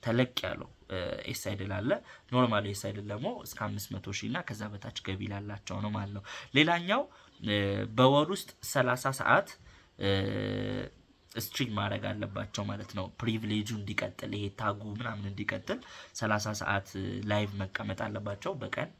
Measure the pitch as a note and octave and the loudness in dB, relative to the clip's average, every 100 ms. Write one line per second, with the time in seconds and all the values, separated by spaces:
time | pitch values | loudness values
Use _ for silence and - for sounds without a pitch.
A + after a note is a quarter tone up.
0 | A#2 A#2 B2 - - - - - - F#2 | 4 4 4 2 -4 -6 -10 -16 -6 -4
1 | F2 - - - - G2 G2 F#2+ A2+ G3+ | -2 -4 -6 -4 -4 -4 -2 -2 0 0
2 | - - - B2 B2 G#2 G2+ G2 G2 F#2+ | -2 -20 0 4 6 4 2 -4 -4 -6
3 | G#2 G#2 - A#3+ - - G#2 G2+ - G2 | -6 -4 -2 -4 -10 -6 -4 -4 -6 -8
4 | F#2+ F#2+ G#2+ D3 - G2+ G#2+ G2+ G#2+ - | -4 -4 -2 -4 -4 -6 -6 -8 -10 -8
5 | - F#2+ G2+ G2+ G#2 G2+ - G2 G#2 G#2 | -4 -4 -4 -6 -6 -8 -6 -4 -2 -2
6 | G2+ G2+ - - - C3 D#3 E3+ F3 A3+ | -4 -6 -8 -12 0 4 6 4 2 0
7 | - - - - G#2+ G#2 G2 G2+ G#2 A2 | 0 -8 -20 -8 0 2 4 0 0 8
8 | C3 C#3+ D#3 G3 - - - C#3+ B2+ B2 | 10 10 6 0 -6 -10 -2 2 4 2
9 | C3+ C3+ - C#3+ G3+ - - - - - | 0 0 6 6 6 -12 -20 -20 -20 0
10 | G2 G2 G2+ G#2 G#2 G2+ G2+ G2+ G2+ - | 4 4 4 0 0 0 -2 -2 -6 -12
11 | - _ _ - - - B2 G#2 G2+ G#2 | -20 _ _ -8 -6 -2 0 0 0 0
12 | G#2 G2+ G#2 G2+ G#2+ - G#2 G2+ G2+ G#2 | -2 -2 -4 -4 -6 -4 -4 -4 -6 -6
13 | F#2+ - A#2 A2 G#2+ G#2+ G#2 A2 G#2 G#2 | -6 -2 0 0 2 0 0 -4 -2 -2
14 | D#3 - G#2+ G#2 G2+ - G#2+ G2+ G#2+ G#2+ | -4 -6 -6 -4 -4 -2 -2 -2 -6 -6
15 | A2+ G#2 G2+ G2 G2+ G2+ - - - - | -4 -4 -6 -4 -4 -4 -4 -6 -6 -18
16 | - - G#2+ G#2+ G#2+ G#2 - G2+ - G2 | -14 -4 2 2 2 -2 2 0 0 -6
17 | G2 G2+ G#2 G#2 G#2 G2+ F#2+ - G#2 G2 | -4 -4 2 2 2 -2 -4 -4 -4 -2
18 | A2+ G#2 G#2 G2+ E3+ E3+ F#2 - D3+ - | -2 -4 -6 -4 -4 -4 -4 -4 -4 -6